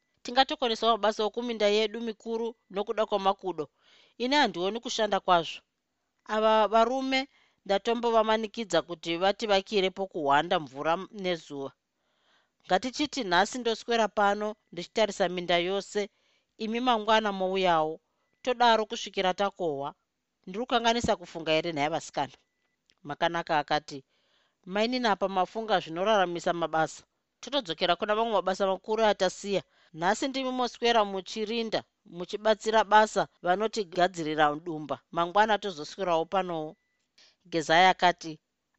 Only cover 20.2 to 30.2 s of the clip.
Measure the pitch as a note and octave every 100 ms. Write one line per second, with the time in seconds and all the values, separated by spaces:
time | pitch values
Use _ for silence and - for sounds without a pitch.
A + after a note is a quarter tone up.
20.2 | _ _ - F#3+ B3+ B3 A#3 A#3 A#3 F#3+
21.2 | F3 E3+ D#3+ D#3 E3+ D#3 D3 D#3+ - -
22.2 | C3+ - _ _ _ _ _ _ D3+ D3
23.2 | E3+ E3+ E3 D#3 C#3+ D3+ D3+ C#3+ - _
24.2 | _ _ _ _ F3+ G3 A#3 B3+ A#3+ F#3+
25.2 | F#3+ F#3+ F3+ A3 A3 F#3+ D#3 D#3+ G3 G#3+
26.2 | F3+ E3+ F3+ E3+ D#3+ D#3+ D#3 - _ _
27.2 | _ _ - C#4 F#3 D#3 F3 F3 G#3 G#3+
28.2 | A#3 G3+ F3+ F#3 F#3+ F#3+ - A3 A3 G3+
29.2 | F#3 - G3 F#3+ - _ _ D#3 F3 A3